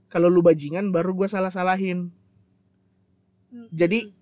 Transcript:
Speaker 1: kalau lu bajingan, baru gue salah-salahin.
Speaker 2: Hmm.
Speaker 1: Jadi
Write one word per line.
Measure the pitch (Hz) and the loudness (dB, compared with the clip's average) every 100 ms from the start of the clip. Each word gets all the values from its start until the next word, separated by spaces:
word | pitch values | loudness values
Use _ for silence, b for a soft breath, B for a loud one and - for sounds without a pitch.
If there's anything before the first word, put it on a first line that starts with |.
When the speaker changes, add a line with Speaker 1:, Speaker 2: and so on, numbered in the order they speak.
| _ | _
Speaker 1:
kalau | 175 175 | 0 4
lu | 180 | 6
bajingan, | 170 156 143 175 202 | 6 4 0 -6 -2
baru | 175 180 | -2 -2
gue | 185 196 | -2 -4
salah-salahin. | 202 190 190 185 190 190 180 175 - _ _ _ _ _ _ _ _ _ _ _ _ _ | -2 -4 -2 -2 0 -2 -4 -8 -12 _ _ _ _ _ _ _ _ _ _ _ _ _
Speaker 2:
Hmm. | 240 233 | -20 -10
Speaker 1:
Jadi | 165 170 226 214 - | -2 0 0 -4 -12